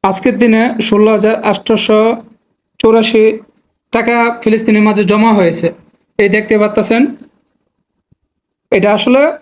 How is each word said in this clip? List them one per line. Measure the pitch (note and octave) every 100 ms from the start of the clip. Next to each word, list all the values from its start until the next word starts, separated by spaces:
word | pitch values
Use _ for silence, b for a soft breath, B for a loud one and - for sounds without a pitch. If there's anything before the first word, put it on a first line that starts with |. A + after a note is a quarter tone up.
আজকের | G3 F#3+ B3+ G#3
দিনে | A#3 A3 A#3+ A3+
ষোলো | - G#3 G#3+
হাজার | G#3+ G#3+ A3+
আটশোশো | A3 G3 - G#3+ - G#3+ A3 A#3 - _ _ _ _ _
চৌরাশি | A3 A3+ A3 A3 A3 A3 - _ _ _ _
টাকা | A3+ A#3 A#3+ A#3 A#3
ফিলিস্তিনের | A3 G#3+ A3 G#3+
মাঝে | G#3+ G#3
জমা | G3+ G#3 A3+
হয়েছে। | G#3 E3+ - E3+ - _ _ _ -
এই | G3+
দেখতে | G#3 G#3+ G#3+
পাচ্ছেন, | G#3 G#3+ G#3 A3+ C#4 - - _ _ _ _ _ _ _ _ _ _ _ _ _ _
এটা | G3 G3+
আসলে | G#3 B3 B3+ D4+ D#4